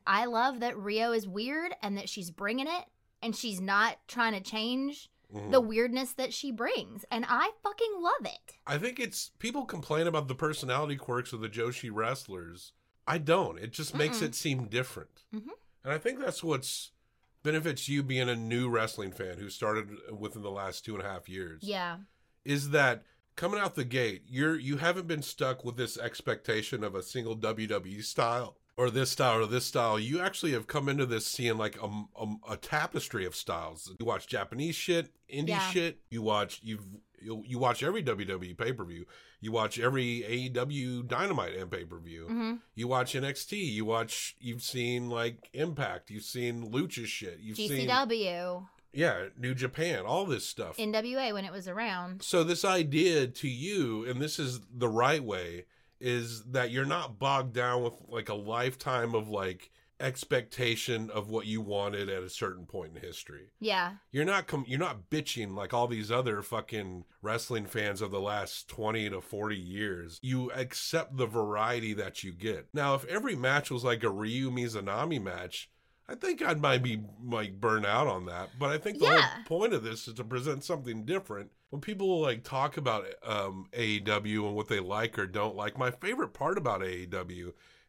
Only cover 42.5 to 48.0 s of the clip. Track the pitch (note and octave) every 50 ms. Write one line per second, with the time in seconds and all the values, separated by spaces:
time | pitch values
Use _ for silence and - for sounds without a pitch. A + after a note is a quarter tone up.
42.5 | A#3 A#3 - _ _ A2 A#2 A#2+ C3 C3 B2 A#2+ - C3+ C3 C#3 C#3 - - -
43.5 | G3+ G#3 G3 D3 G#2+ G#2+ A2 G#2+ A2+ A2+ A#2 A2+ - - - - - - - A#2+
44.5 | A#2 B2 - - - B2+ A#2+ A#2+ B2 B2 B2 A#2+ A#2+ A#2 A#2 A#2+ A#2 A2+ - -
45.5 | - C3 D3+ F3 D#3 C#3 C#3 G2+ F2 F2+ - - G#2 G#2+ G#2+ - - B2 A#2+ A#2+
46.5 | A#2 A#2 A#2 G#2+ A2 C3 E3+ E3 - B2 A#2 G#2+ - - A2 F#2 E2+ D#2+ G2+ G#2+
47.5 | G#2+ G#3 - - C#3+ C3 C3 F3+ B3 C4